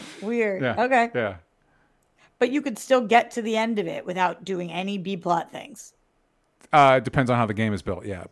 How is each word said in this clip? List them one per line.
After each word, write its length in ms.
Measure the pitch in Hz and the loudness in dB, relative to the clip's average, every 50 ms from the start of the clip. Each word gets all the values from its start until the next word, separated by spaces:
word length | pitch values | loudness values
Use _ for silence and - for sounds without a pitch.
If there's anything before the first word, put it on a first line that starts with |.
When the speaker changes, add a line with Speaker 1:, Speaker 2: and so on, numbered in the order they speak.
| - - - - | -8 -12 -14 -10
Speaker 1:
weird. 400 | - 208 233 233 226 208 196 180 | -6 -4 -2 0 0 0 -2 0
Speaker 2:
Yeah, 140 | 139 123 110 - | -2 0 0 0
Speaker 1:
Okay. 320 | 233 254 262 247 233 - - | 0 2 4 2 2 2 0
Speaker 2:
yeah. 220 | 127 113 104 92 85 - _ _ _ _ _ _ _ _ _ _ _ _ _ _ _ _ _ _ - | -2 -2 -2 -4 -8 -14 _ _ _ _ _ _ _ _ _ _ _ _ _ _ _ _ _ _ -2
Speaker 1:
But 120 | 247 247 254 | -2 0 0
you 80 | 294 | -2
could 180 | - 285 220 - | -4 -4 -6 -6
still 220 | - - 262 254 | -2 2 2 2
get 300 | 240 196 226 240 - - | 4 4 4 4 4 2
to 100 | - 240 | -4 -6
the 160 | 220 226 220 | -4 -2 -2
end 220 | 220 220 226 233 208 | 0 0 -2 -2 -2
of 80 | 185 | -4
it 180 | 165 156 147 - | -4 -6 -8 -8
without 400 | - 180 185 185 175 175 - - | -6 -2 0 0 0 -2 -4 -8
doing 260 | 190 190 180 180 175 | -8 -6 -6 -6 -6
any 280 | 165 175 190 196 202 202 | -6 -6 -6 -6 -6 -6
B 180 | 170 185 196 | -6 -6 -6
plot 340 | 175 - 175 175 170 156 - | -4 -2 0 0 0 -2 -4
things. 440 | - 156 - - - - - - _ _ _ _ _ _ _ _ _ _ _ _ _ _ _ - | -10 -16 -16 -16 -18 -20 -20 -20 _ _ _ _ _ _ _ _ _ _ _ _ _ _ _ 2
Speaker 2:
Uh, 260 | - 151 143 135 131 131 | 6 8 8 8 8 6
it 60 | 117 | 2
depends 260 | 120 - 147 131 120 | 0 0 0 2 2
on 80 | 123 120 | 2 2
how 80 | 117 | 2
the 80 | 104 107 | 0 0
game 180 | 101 110 110 104 | 0 0 0 -2
is 80 | 92 | -4
built, 240 | - - 95 87 - | -4 -6 -8 -8 -8
yeah. 200 | 104 98 90 85 - | -10 -10 -10 -8 -4